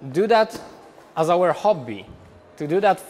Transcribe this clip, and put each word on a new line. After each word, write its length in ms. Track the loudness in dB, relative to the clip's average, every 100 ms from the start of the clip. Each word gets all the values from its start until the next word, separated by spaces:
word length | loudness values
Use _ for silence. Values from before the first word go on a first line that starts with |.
| -6
do 160 | -2 2
that 320 | 2 2 -4 -16 -20 -20 -20 -10 -4
as 140 | 0
our 220 | 2 2
hobby, 540 | 2 0 0 -4 -12 -14 -20 -20 -20 -20 -10
to 120 | -2
do 120 | 2
that, 220 | 2 2 -4